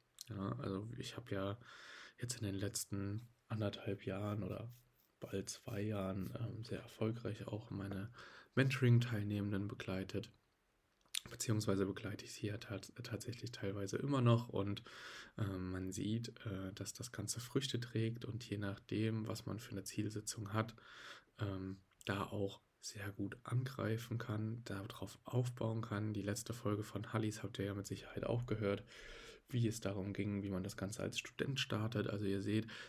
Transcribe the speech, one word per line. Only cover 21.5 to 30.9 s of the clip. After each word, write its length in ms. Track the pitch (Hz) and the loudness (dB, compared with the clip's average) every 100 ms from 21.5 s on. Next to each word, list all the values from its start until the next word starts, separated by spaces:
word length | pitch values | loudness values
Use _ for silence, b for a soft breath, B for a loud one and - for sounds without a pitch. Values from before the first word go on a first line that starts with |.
| 95 95 95 - - - | 0 -4 -6 -12 -10 -2
da 180 | 98 | 0
auch 380 | - 104 98 - _ _ | 0 0 -2 -2 _ _
sehr 320 | - 107 101 | -12 -8 -6
gut 260 | 98 98 - | -4 -4 -4
angreifen 720 | - 120 135 - 104 113 - 113 | 0 0 0 0 0 0 0 -2
kann, 460 | - 107 110 117 117 | 0 0 0 -4 -6
darauf 540 | 98 98 - 98 - | -6 -6 -6 -8 -10
aufbauen 580 | - 123 123 - 113 113 | 0 2 2 2 0 0
kann. 320 | 110 104 107 | 0 0 0
Die 100 | 104 | 0
letzte 300 | 98 104 - | 0 0 -2
Folge 300 | 117 104 104 | -2 2 2
von 300 | 104 101 104 | 0 -4 0
Hallis 300 | 110 110 - | 2 2 0
habt 160 | 101 - | -4 0
ihr 60 | 101 | 0
ja 100 | 101 | 0
mit 100 | 98 | -2
Sicherheit 400 | 95 - - - | -6 -4 -2 2
auch 220 | 120 120 | 2 2
gehört, 360 | 107 101 101 - B B B B B - | 2 4 2 0 B B B B B 0
wie 140 | 123 113 | 4 4
es 140 | 104 | 4
darum 320 | 98 101 98 | 0 0 0
ging, 300 | 98 101 101 | 0 2 2
wie 60 | 98 | 2
man 140 | 92 | 0
das 140 | 95 - | 0 -2
Ganze 260 | 95 | -4